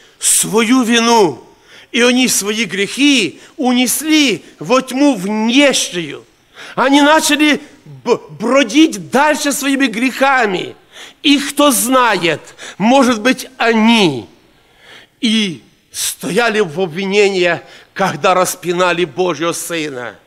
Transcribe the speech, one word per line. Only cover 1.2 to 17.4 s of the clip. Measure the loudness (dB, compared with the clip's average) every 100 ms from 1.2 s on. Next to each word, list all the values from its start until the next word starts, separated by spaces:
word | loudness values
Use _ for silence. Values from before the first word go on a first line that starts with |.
| 2 -2 -16 _ _ -20 -8
И | 0
они | 2 2 0
свои | -2 -4 -4 -4
грехи | -4 -4 0 2 2 -2 -8 -18 -4
унесли | -2 0 0 -2 0 0 0 -2 -8 -12
во | -2 -2
тьму | 0 0 0 0
внешнюю. | -4 -2 0 2 2 2 -4 -8 -10 -12 -18 _ _ -20 -10 -2
Они | 2 4
начали | 4 4 2 2 2 0 -4 -20 -20
б-, | -10 -2 -2 -4
бродить | -8 0 0 2 2 2 0 -4
дальше | 0 2 0 -2
своими | -4 -2 0 -2
грехами. | -2 -4 0 2 2 0 -2 -6 -14 _ -20 -20 _
И | 2 2
кто | 0 2 2
знает, | 2 2 2 2 2 0 -2 -6 -20 -16 -2
может | 2 4 4 2
быть, | 0 -2 -6 -4
они | 0 2 4 4 2 -2 -10 _ _ _ _ _ -20 -20 -20 -6
и | -2 0 -2 -6 _ _ _
стояли | -10 -8 -8 -4 -2 0 0
в | -2 -4
обвинении, | -6 -4 -2 2 2 2